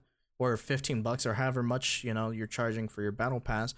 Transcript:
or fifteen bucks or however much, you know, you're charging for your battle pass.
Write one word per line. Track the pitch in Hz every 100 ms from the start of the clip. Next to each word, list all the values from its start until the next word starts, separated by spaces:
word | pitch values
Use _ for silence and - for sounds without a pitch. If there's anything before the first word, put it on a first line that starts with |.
| _ _ _ -
or | 127 113
fifteen | - 135 135 120
bucks | 110 120 120
or |
however | 110 131 127
much, | 120 127 - -
you | 123
know, | 110 113
you're | 113 107
charging | - 117 113 110
for | -
your | 104
battle | 101 120 123
pass. | - 107 117